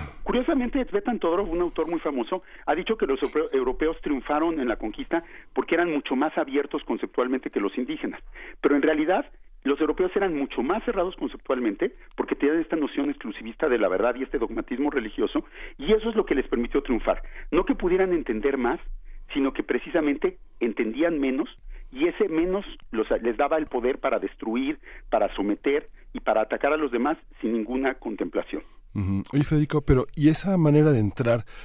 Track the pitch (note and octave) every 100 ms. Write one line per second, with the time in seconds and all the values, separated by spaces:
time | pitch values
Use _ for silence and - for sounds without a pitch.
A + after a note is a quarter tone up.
0 | D#2 - - A#3+ - C#4+ A#3+ C#4 A#3+ G3
1 | G3+ A3 F3+ E3+ G3+ E3+ F3 - D#3+ E3+
2 | D#3+ C3+ A2+ F#3 - - - D#3 F#3 A3
3 | F3 C3 B2+ D3+ D#3 C3+ B2 B2 D#3 D#3+
4 | E3 C#3 - D3 E3 D#3+ B2 G#2 G#2+ G#2
5 | C3+ E3+ - - - - B2 E3 F3 D3
6 | - C3 D3+ - C#3 C3+ C#3+ D3+ - A#2+
7 | G#2+ - B2+ C3 - A#2+ G2+ - B2+ D#3
8 | - - - - - - D3+ C#3+ D3+ D3+
9 | D#3 G3 - - - - C3+ C#3+ D#3 D#3
10 | F#3 - F#3+ D3+ C#3 - B2+ G#3+ B3 G3
11 | F3+ - C#3+ C3+ - C3 A#2 G2 F#3+ -
12 | - - - - C#3+ E3 D#3+ E3 D3 -
13 | C#3+ C#3+ A#2 - A2+ - D#3 A#2+ G2 F#2
14 | A#2 B2 C3 C#3 A2 A2+ - B2 D3 C#3
15 | G#2+ - G#2+ D3+ - - - - C#3+ G#3+
16 | A3 G#3+ - C#3+ B2 A#2 A#2+ C#3+ - A2+
17 | - F2+ - - - D#3 F#3+ - F3+ F#3
18 | F#3+ F3 C3 G#2+ C#3 C3+ A#2+ E3 - -
19 | - - - C#3+ C3+ C3+ - B2 - E3+
20 | D3+ C#3+ F#3 - - - A#2+ G#2+ A2 B2+
21 | E3+ D#3 C3+ C3 B3 - - - - B2+
22 | E3+ - G3+ D#3+ F3 F#3+ - - - A2
23 | G#2+ G#2+ A#2 A2 C#3+ D#3+ D3+ B2 A#2+ C#3
24 | C3+ A2 G2 - A2+ A#2 C3+ D3 - -
25 | - A2+ G2+ - G2+ G2+ C#3 D3 - -
26 | - B2+ - A2 A2 A2+ C#3+ D#3 D3 A#2
27 | C3+ D#3+ - - A2 A#2 G#2+ B2+ C3+ C3
28 | A#2 G#2 F2+ - - D2+ - - - G#2
29 | F#2+ G2 - C#3 D3 D#3 D3 D3+ - C3
30 | - - D3 D#3 F#3+ F#3 D#3 D3 D3+ C3
31 | G#2 - A#2 A#2 - -